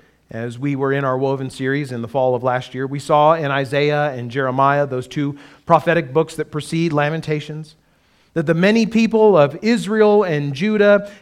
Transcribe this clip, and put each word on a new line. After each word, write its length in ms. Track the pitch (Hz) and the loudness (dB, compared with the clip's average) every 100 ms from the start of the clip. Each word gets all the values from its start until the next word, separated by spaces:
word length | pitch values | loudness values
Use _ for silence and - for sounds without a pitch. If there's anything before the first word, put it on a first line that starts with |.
| _ _ - | _ _ -16
as 280 | 113 120 120 | -10 -10 -6
we 180 | 143 135 | -6 -2
were 160 | 139 | -2
in 100 | 139 | 0
our 140 | 135 127 | 0 0
Woven 320 | 135 135 131 | -2 -4 -6
series 440 | - 131 139 139 | -6 -4 -4 -4
in 100 | 123 | -8
the 60 | 113 | -6
fall 260 | 139 131 | 0 0
of 80 | 123 | 0
last 320 | 127 123 - | 0 -2 -4
year, 120 | 127 135 | -8 -8
we 120 | 143 | -6
saw 340 | - 151 151 | 0 2 4
in 180 | 165 143 | 2 0
Isaiah 600 | 139 135 143 147 147 147 | -2 -2 0 0 0 -2
and 180 | 127 120 | -6 -8
Jeremiah, 560 | 127 135 131 135 143 143 | -6 -4 0 2 2 0
those 220 | 127 123 | -4 -8
two 300 | 156 143 143 - - | -6 -6 -8 -16 -12
prophetic 480 | - 165 170 165 139 | 2 2 4 0 0
books 240 | 143 160 - | -2 -2 -4
that 140 | 151 | -10
precede 420 | 151 - 165 165 | -10 -6 -2 -2
Lamentations, 840 | 147 147 160 156 151 147 156 156 _ _ _ _ _ _ | 0 -2 -2 -6 -6 -8 -12 -16 _ _ _ _ _ _
that 120 | 165 160 | -4 0
the 80 | |
many 320 | 165 190 226 226 | 2 4 4 2
people 500 | 226 226 226 214 180 | 2 2 4 6 6
of 220 | 143 165 | 4 2
Israel 640 | 214 233 175 220 208 208 | 0 0 0 2 4 4
and 320 | 185 147 143 | 2 -2 -4
Judah 580 | 135 208 214 202 202 202 - | -2 0 4 4 4 2 -8